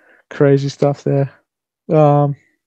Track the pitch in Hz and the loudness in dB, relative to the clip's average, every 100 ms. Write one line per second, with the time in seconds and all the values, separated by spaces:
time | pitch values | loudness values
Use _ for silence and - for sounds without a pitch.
0 | _ _ - - 143 139 139 - 143 143 | _ _ -12 -2 2 2 -2 -4 -4 -4
1 | 143 139 139 _ _ _ _ _ - 160 | -4 -4 -4 _ _ _ _ _ -4 0
2 | 147 147 143 139 _ _ | 2 2 0 -4 _ _